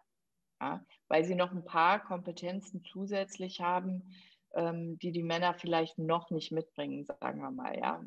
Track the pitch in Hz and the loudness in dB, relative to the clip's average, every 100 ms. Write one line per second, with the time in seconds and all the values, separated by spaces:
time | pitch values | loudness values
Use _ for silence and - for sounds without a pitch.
0 | - _ _ _ _ _ 135 170 - - | -16 _ _ _ _ _ -4 -4 -8 -20
1 | _ 156 170 180 180 180 165 165 170 208 | _ 4 4 2 0 -2 0 6 6 6
2 | 208 180 180 170 175 196 196 180 - 190 | 0 -6 -6 -6 -6 -6 -8 -12 -10 -8
3 | 196 196 190 - 185 185 175 180 185 185 | -4 -2 -2 -6 -8 -2 2 2 0 -4
4 | - - - _ _ - 170 170 165 165 | -6 -18 -20 _ _ 0 0 0 -4 -4
5 | 180 170 165 165 175 175 170 165 165 - | -2 -2 0 2 2 2 2 2 2 0
6 | 160 170 - 160 - 160 160 - 143 139 | 2 2 2 -4 -2 -4 -4 -6 -6 -4
7 | 143 - - 147 139 131 - - 64 78 | -8 -6 -4 -4 -6 -6 -6 -2 0 -2